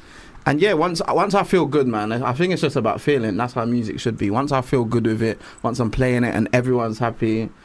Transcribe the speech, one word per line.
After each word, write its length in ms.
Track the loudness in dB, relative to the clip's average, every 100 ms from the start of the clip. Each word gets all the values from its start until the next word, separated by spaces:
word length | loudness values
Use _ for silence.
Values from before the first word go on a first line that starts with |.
| -20 -20 -20 -8
and 160 | -2 2
yeah, 120 | 2
once, 280 | 2 0 -2 0
once 280 | 0 2
I 100 | 2
feel 220 | 2 2 2
good, 200 | 2 2
man, 240 | 0 -2
I, 200 | -2 -2
I 20 |
think 200 | 0 0
it's 100 | 0
just 120 | 0
about 260 | 0 0 0
feeling. 360 | 0 2 2 -2
That's 160 | -2
how 120 | -2
music 360 | 0 0 -2 -4
should 180 | -4 -2
be. 100 | 0
Once 220 | 0 0
I 100 | 0
feel 220 | 0 0
good 220 | 0 0 0
with 160 | 0
it, 180 | -2 -4 -10 -6
once 160 | -4 -2
I'm 140 | -2
playing 320 | 0 2 2
it 100 | 0
and 140 | 0 0
everyone's 460 | 0 2 0 0 -2
happy, 520 | -4 -2 -2 -2 -4 -10